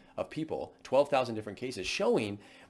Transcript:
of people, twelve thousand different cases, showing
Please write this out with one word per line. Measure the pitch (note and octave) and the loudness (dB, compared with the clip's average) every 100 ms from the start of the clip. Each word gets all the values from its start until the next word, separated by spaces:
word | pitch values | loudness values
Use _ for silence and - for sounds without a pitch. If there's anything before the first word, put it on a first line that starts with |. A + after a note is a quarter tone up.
| - - | -16 -8
of | F#2 | -6
people, | - D#3 D2 D2 - | -6 -4 -4 -6 -10
twelve | - C3 C#3+ | 0 4 4
thousand | C3+ B2+ | 4 2
different | A2 A2 G2 | -2 -6 -8
cases, | B2+ A#2+ F#2 | -8 -6 -4
showing | - G3+ A3 G#2+ G2+ - - - | 0 2 2 2 -4 -10 -20 -4